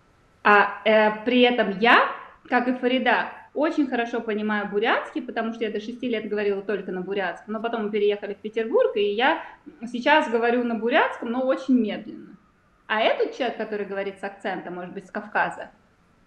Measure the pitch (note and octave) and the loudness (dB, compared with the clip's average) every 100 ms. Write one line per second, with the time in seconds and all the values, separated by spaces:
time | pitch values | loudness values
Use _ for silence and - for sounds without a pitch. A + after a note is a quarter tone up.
0 | _ _ _ _ G#3 G3+ G3+ - A3 A3 | _ _ _ _ 6 6 6 2 2 4
1 | G#3+ G#3 B3+ B3 B3 B3 G3+ F#3 A3+ D#4 | 4 2 0 4 4 4 0 2 6 6
2 | C5+ - - - - B3 A#3+ B3+ B3 C4 | 4 -4 -14 -20 -2 0 0 -2 0 2
3 | A#3 G3+ E3+ - - - D#4 D#4 C4 A#3+ | 2 0 -2 -10 -10 -2 0 0 0 -2
4 | A#3 A#3+ A#3 G#3+ G#3+ G#3+ G3+ G3+ A#3 A#4+ | -2 -4 -4 -4 -2 -2 -2 -2 0 0
5 | D5 D4+ B3 G#3+ A3+ A3 A3 G#3 G#3+ B3 | -2 -8 -6 -4 -4 -4 -6 -6 -8 -8
6 | B3+ A3 G#3+ G#3 G3+ G3 G3 G3+ F#3+ F#3 | -4 -4 -4 -2 -2 -2 -2 -6 -4 -8
7 | F3+ G3+ F#3 E3+ - G#3+ A3+ A3+ G#3 G#3+ | -6 -4 -4 -6 -8 -6 -4 -4 -2 0
8 | G#3 G#3 G3+ G#3+ G#3+ A3+ A3+ G4 C5 A3 | 2 0 -4 -10 -8 -4 0 2 2 2
9 | G3+ G3+ C4 D#4+ - - - - A#3 A#3+ | 0 2 2 2 -4 -18 -20 -16 -10 -2
10 | C#4+ D#4 A#3+ A#3 A#3 B3 A#3 A3+ A3+ D4+ | 4 4 4 2 2 2 0 -2 2 2
11 | C5 - A#3 B3 C4 E4 - B3 G#3 F3+ | 2 -2 -4 -2 0 0 2 2 2 -4
12 | - - - - _ _ _ _ - G#3+ | -8 -14 -18 -20 _ _ _ _ -4 0
13 | C4 C#5 A4 - B3 - G#3+ G#3 G3 G3 | 2 2 -2 -2 -4 -4 -6 -6 -6 -6
14 | G3 F#3+ G3+ G3+ G#3+ F3+ - F3+ F3+ E3 | -6 -8 -12 -8 -8 -6 -8 -10 -10 -12
15 | - G#3 G#3 G3 F3 - - _ _ _ | -12 -12 -4 -2 -2 -4 -14 _ _ _
16 | _ _ | _ _